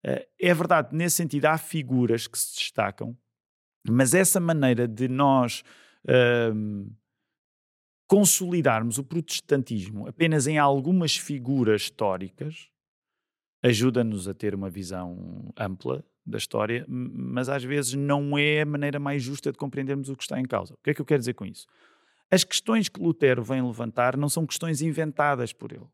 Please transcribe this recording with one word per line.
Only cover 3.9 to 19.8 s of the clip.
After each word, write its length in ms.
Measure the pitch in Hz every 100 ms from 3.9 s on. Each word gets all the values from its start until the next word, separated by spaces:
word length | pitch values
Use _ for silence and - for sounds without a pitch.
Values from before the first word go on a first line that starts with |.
| 120 131
essa 260 | 170 190 190
maneira 480 | 170 160 135 120 120
de 220 | 110 123
nós, 560 | 127 143 135 120 - - - _ _ -
ehm, 800 | 127 120 120 113 107 107 101 104 110 _ _ _ _ _ _ _ _ _ _ _
consolidarmos 920 | 196 196 - 180 175 143 110 117 117
o 60 |
protestantismo 1040 | 131 165 151 - - 139 123 110 92 107 95
apenas 400 | - 165 156 131
em 100 | 151
algumas 600 | 143 139 135 185 156 -
figuras 640 | - 143 123 135 110 104
históricas 880 | - - 104 92 95 _ 151 160 - _ _ _ _ _ _ _ _ _
ajuda-nos 680 | 123 107 127 120 113 104 92
a 40 |
ter 220 | 92 104
uma 140 | 98 98
visão 840 | 95 90 92 90 90 90 92 - -
ampla 480 | 101 92 - 98 - _ -
da 100 | 110
história, 480 | - 110 107 120 -
m-, 220 | 123 123
mas 340 | 127 127 123 127
às 160 | 139
vezes 300 | 123 147 120
não 440 | 135 143 143 143 147
é 240 | 147 151
a 40 |
maneira 340 | 151 147 143 143
mais 240 | 143 143
justa 280 | 123 143 143
de 60 | 131
compreendermos 520 | 139 139